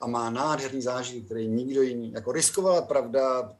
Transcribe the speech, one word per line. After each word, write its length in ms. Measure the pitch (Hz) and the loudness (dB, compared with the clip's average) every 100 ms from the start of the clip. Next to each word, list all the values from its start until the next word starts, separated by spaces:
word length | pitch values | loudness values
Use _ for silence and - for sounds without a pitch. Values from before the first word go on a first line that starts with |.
A 60 | 120 | -4
má 240 | 120 117 | -2 -2
nádherný 520 | 120 151 151 135 131 | -2 0 0 -2 -4
zážitek, 420 | 123 123 123 123 | -2 -4 -6 -10
který 240 | 101 113 110 | -8 -4 0
nikdo 340 | 117 131 135 | 0 0 2
jiný, 300 | 131 120 113 | 2 2 -6
jako 200 | 113 117 | -8 -4
riskovala, 500 | 156 156 - 185 175 | 0 2 2 4 4
pravda, 720 | - 143 120 135 131 127 113 | 4 0 2 2 2 0 -4